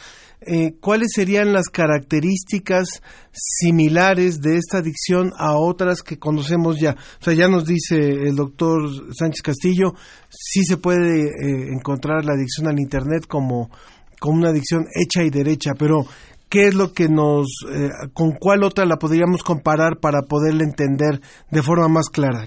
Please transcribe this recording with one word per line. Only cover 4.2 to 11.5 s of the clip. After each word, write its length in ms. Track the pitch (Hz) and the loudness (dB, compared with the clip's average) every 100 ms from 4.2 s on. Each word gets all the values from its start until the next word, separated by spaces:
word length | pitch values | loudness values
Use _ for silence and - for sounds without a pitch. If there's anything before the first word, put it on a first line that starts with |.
| 180 160 | 2 0
de 140 | 143 170 | 0 0
esta 220 | 170 196 | 0 -4
adicción 520 | 165 147 - 180 185 - | -4 -4 -2 0 0 -2
a 180 | 156 151 | -2 0
otras 460 | 165 180 185 180 | 0 0 -2 -2
que 160 | - 151 | -6 -8
conocemos 640 | 151 151 143 170 165 151 | -4 -2 0 0 0 0
ya? 160 | 156 139 - - | 0 -2 -10 -8
O 20 | |
sea, 100 | - | -2
ya 160 | 165 180 | 2 4
nos 160 | 185 | 2
dice 320 | 160 175 - 165 | 2 -2 0 0
el 380 | 143 139 143 | 2 0 0
doctor 560 | 139 139 139 165 165 151 135 135 | -2 -2 -2 0 0 -2 -8 -12
Sánchez 280 | 127 165 151 | -6 -4 -4
Castillo, 520 | - 143 180 180 190 180 - - - | -6 -2 0 2 0 -2 -14 -20 -20
sí 360 | - - 196 | -16 -4 0
se 120 | 180 180 | 0 0
puede, 460 | 180 180 175 165 | 0 2 2 2
eh, 500 | 147 147 139 | 0 -2 -4